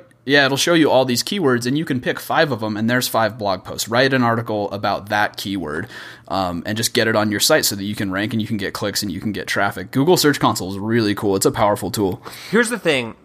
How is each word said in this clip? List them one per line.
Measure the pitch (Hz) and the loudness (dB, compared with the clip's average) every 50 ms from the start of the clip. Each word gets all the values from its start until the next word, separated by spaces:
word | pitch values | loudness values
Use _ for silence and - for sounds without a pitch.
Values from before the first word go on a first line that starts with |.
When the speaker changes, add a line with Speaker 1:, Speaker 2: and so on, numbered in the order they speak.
| - _ _ _ _ | -8 _ _ _ _
Speaker 1:
yeah, | - 139 143 143 | 2 4 4 6
it'll | - 139 135 | 4 2 2
show | - 175 175 | 2 4 4
you | 165 151 - | 6 6 6
all | 101 127 131 | 6 6 4
these | 131 120 117 - | 4 2 -2 -2
keywords | - 196 202 175 135 123 123 120 | -2 -2 0 2 2 2 2 2
and | 127 135 151 | 0 -2 -2
you | 160 | -2
can | - 147 123 123 | -2 -4 -2 -2
pick | 185 151 - | -4 -4 -4
five | - - 120 147 165 151 127 | -4 -2 2 2 2 2 0
of | 107 110 | -2 -2
'em | 107 107 | -4 -2
and | 104 113 113 | -2 0 0
there's | 123 127 123 - | 2 0 0 0
five | - 113 113 107 98 123 | 0 0 0 0 0 -2
blog | 104 101 95 92 - | -4 -2 -2 -4 -6
posts. | - - - - 101 | -8 -10 -8 -6 -2
Write | 113 120 135 131 135 | 0 2 2 2 2
an | 131 123 | 2 2
article | 117 117 117 113 113 107 104 104 - | 2 0 0 -2 -2 -4 -4 -4 -4
about | - 101 104 104 101 78 95 101 | -4 -4 -2 -2 -2 -2 -4 -2
that | 104 104 104 - - - | 0 0 0 0 -2 -6
keyword, | - 98 98 98 82 73 73 80 87 - - - - - - - - | -8 -6 -6 -6 -6 -6 -6 -6 -8 -10 -12 -16 -16 -18 -18 -18 -12
um, | - - 95 95 90 87 87 - | -6 -4 -4 -2 -2 -4 -6 -6
and | - 107 | -6 -4
just | 110 110 - - | -4 -4 -2 0
get | 120 113 110 | 0 2 2
it | 110 | 2
on | 107 104 107 | 2 2 0
your | 104 101 | 0 0
site | - - 156 156 120 | 2 4 4 4 2
so | - 113 | 0 -2
that | 101 98 | -4 -4
you | 101 104 | -6 -4
can | - 110 98 | -4 -4 -4
rank | 92 95 101 110 120 | -2 -2 -2 -2 -2
and | 110 104 | -4 -4
you | |
can | 104 113 101 | -2 -4 -4
get | 98 87 80 | -4 -6 -6
clicks | - 113 104 98 - - | -6 -6 -4 -4 -4 -4
and | 101 | -4
you | 80 90 101 | -6 -4 -4
can | 110 98 | -4 -4
get | 90 - | -4 -6
traffic. | - - 101 101 101 - 95 90 107 | -4 -2 0 0 -2 -2 -6 -10 -4
Google | - 131 139 165 185 160 | 0 2 4 4 4 6
Search | - 147 139 - | 4 4 2 4
Console | 147 127 110 - 98 90 | 2 0 0 0 -4 -6
is | 98 98 | -6 -6
really | 101 110 113 120 110 104 101 | -2 0 0 2 2 2 0
cool. | - - 104 95 | 0 0 0 2
It's | 98 - | 2 2
a | 143 | 2
powerful | 123 - 117 104 104 101 - - | 2 2 2 2 2 0 -2 -4
tool. | 113 113 104 92 - - - - - - - - | -2 0 0 0 -2 -4 -10 -14 -16 -16 -6 0
Speaker 2:
Here's | - 220 240 226 | 0 2 2 0
the | 247 208 | -2 -4
thing | - 175 147 131 120 113 - - - | -2 0 0 0 -2 -4 -8 -14 -10